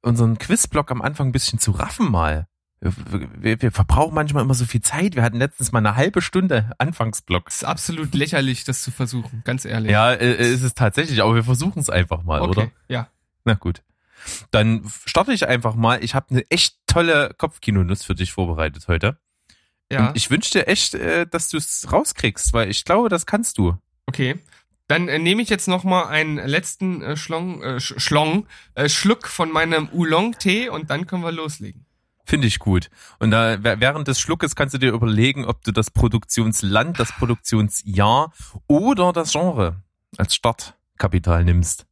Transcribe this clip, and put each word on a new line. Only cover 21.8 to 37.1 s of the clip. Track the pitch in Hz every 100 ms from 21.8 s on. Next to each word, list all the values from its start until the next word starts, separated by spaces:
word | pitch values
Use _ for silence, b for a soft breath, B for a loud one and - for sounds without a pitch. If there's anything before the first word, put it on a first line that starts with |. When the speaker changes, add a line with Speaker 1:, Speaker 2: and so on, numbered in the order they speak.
| -
Speaker 1:
rauskriegst, | 196 302 - 113 - -
weil | 120 104
ich | 113
glaube, | - 190 233
das | 170 -
kannst | 208 233 -
du. | 90 87 _ _ -
Speaker 2:
Okay. | - 127 165 _ b b _ _
Dann, | 156 175
äh, | 151
nehme | 165 208
ich | 233
jetzt | 208 -
noch | 180
mal | 185 180 165
einen | 151 156 151
letzten, | 120 156 - - 190 175
äh, | 85 151
Schlong, | - 160 180 170
äh, | 117 127
Sch-, | - -
Schlong, | - 147 156 180 - B B
äh, | - 143
Schluck | - 196 240 -
von | - 165
meinem | 156 165 160 151
Oolong-Tee | 175 165 160 220 226 196 202 247
und | 165 156
dann | 147 180
können | 180
wir | 170
loslegen. | 165 156 151 101 - _ _ _ _
Speaker 1:
Finde | - 151 120
ich | -
gut. | - 92 - B B B
Und | 113
da, | 110 113 104
wär-, | 110 104
während | 123 151 143
des | 131
Schluckes | - 165 147
kannst | - 139
du | 131
dir | 131
überlegen, | 113 117 107 127 139 123
ob | 120
du | -
das | 110 107
Produktionsland, | - 120 110 - - 110 104 98 104 156 175
das | 113